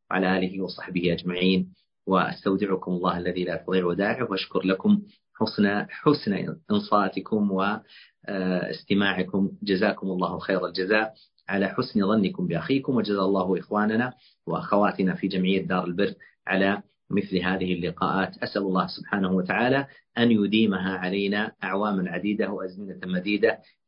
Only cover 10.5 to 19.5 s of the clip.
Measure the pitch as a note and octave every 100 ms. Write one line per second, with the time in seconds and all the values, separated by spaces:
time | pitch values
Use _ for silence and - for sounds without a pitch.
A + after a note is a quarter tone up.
10.5 | F#2+ F2 E2+ F#2 G#2+ A2 - _ _ -
11.5 | G2 F#2+ - - A2 G2 A2 F#2 - F2+
12.5 | E2 - C3+ C3+ B2 G2+ G2+ F#2+ G2 F#2
13.5 | F2+ - G#2 G#2+ A2 B2+ - _ _ -
14.5 | D#2+ - G#2 G2+ - F#2 F2 F#2+ F#2+ F#2
15.5 | F#2+ E2 F#2 F2 F2 G2+ - - _ -
16.5 | F#2+ F#2+ G#2 - _ - G2 G2 F#2+ F2+
17.5 | F#2 F#2 F2 F2 - F2+ F#2+ F#2 - -
18.5 | G#2 G2 F#2 F#2 - - G2+ F#2+ F#2 F#2